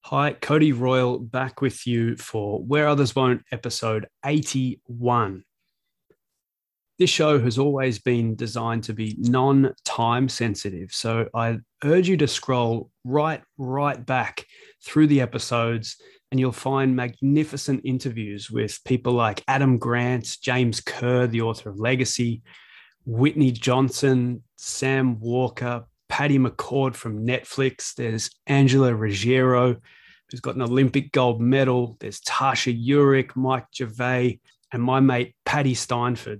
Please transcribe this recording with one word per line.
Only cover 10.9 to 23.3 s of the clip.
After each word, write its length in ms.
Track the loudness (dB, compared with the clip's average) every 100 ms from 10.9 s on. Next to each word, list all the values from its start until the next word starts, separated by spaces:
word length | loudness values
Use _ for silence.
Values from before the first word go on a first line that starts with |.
so 340 | -6 -2 -2 -2 -2
I 220 | -2 -4 -10 _
urge 240 | 2 2 4
you 80 | 2
to 120 | 0
scroll 600 | -2 -2 0 0 -2 -6 _
right, 380 | -4 -2 -2 -4 _ -12
right 480 | -8 -2 -2 -4 -4
back 400 | -2 -2 -8 -16 -20 -20 _
through 260 | -2 4 6
the 120 | 6
episodes, 760 | 2 -4 -4 -2 0 -2 -6 -16 -20 _ _
and 80 | 0
you'll 140 | 0
find 420 | -2 -2 2 2 2
magnificent 880 | -2 -2 2 2 0 -6 -4 -4
interviews 680 | -2 -4 -4 -6 -8 -10 -8
with 300 | -4 -4 -6 -4
people 260 | -2 0
like 320 | 0 0 -2 -2
Adam 280 | 2 4 2
Grant, 600 | 0 0 0 -2 -4 -8
James 380 | -2 0 0 -2
Kerr, 480 | -8 -4 0 2 0
the 140 | 0
author 280 | -2 -4 -10
of 120 | -4
Legacy, 600 | -2 0 0 -2 -2 -4 _ -20 -20 -20 -20 _
Whitney 480 | -8 0 2